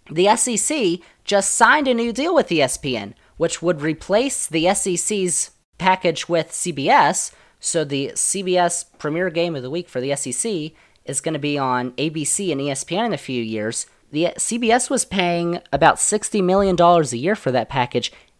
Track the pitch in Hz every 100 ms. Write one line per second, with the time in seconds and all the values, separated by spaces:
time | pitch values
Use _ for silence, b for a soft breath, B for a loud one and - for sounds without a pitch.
0 | - 156 196 233 254 220 - 302 196 180
1 | b b - 202 196 - 226 294 262 233
2 | 233 220 311 330 - 165 131 - 147 117
3 | 101 - _ - 165 - 165 156 156 156
4 | - 208 269 - - 156 170 208 196 170
5 | - 214 180 - - _ _ _ 185 185
6 | 175 160 - 170 156 - 180 139 151 262
7 | 151 190 - - _ _ - 165 147 139
8 | 139 - 170 196 185 180 175 175 - _
9 | 151 160 185 165 175 151 123 165 180 127
10 | 131 139 135 120 226 185 151 - _ _
11 | - 143 165 151 147 147 131 123 123 -
12 | 151 156 147 - 196 139 143 135 - 175
13 | 233 143 - 123 113 110 107 120 - _
14 | _ 147 170 - - 233 233 240 - 262
15 | - 190 175 170 170 175 - 143 156 -
16 | - 208 - 208 180 190 196 175 170 170
17 | 143 120 156 214 - 123 113 139 127 123
18 | - b b